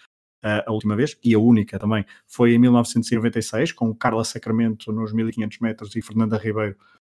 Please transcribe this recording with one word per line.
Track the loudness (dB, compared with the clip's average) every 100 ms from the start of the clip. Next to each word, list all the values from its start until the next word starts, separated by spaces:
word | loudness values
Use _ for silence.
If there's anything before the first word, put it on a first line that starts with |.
| _ _ _ _
eh, | -4 -4 -2
a |
última | -4 -2 0
vez, | -2 -2
e | 2
a | 4
única | 6 4 2 -4
também, | -2 -2 -4 -10 _
foi | 0 4
em | 6
mil | 6
novecentos | 4 2 -2 -2
e | 0
noventa | -2 -2
e |
seis, | -4 -2 -4
com | -2 -4
Carla | -2 -2 -2
Sacramento | -4 -6 -4 -2 -2 -4 -8
nos | -6 -4
mil | -4 -4
e |
quinhentos | -4 -6 -4
metros | -4 -4 -10
e | -10
Fernanda | -6 -2 0 -2
Ribeiro | -4 -4 -6 -8 _ _